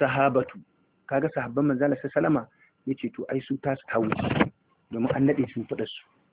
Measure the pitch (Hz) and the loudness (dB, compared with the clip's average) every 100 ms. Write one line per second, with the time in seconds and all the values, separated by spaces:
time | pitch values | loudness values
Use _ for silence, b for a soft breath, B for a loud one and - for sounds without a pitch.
0 | 135 135 139 127 123 - - _ _ _ | 0 4 4 4 0 -4 -20 _ _ _
1 | - 139 156 143 120 123 147 127 143 135 | -4 -2 0 -2 -4 0 2 2 2 0
2 | 135 - 165 139 - b b b - 135 | -2 0 2 2 -2 b b b -6 -4
3 | 139 - - 135 - 135 143 135 - 113 | -6 -6 -6 -4 -4 -4 -2 -4 -2 -2
4 | 110 107 - - - - _ _ _ 117 | 0 0 0 2 0 -2 _ _ _ -2
5 | 127 135 139 147 123 120 110 135 110 - | 0 2 4 4 0 -4 -6 -6 -6 -10
6 | - _ _ | -20 _ _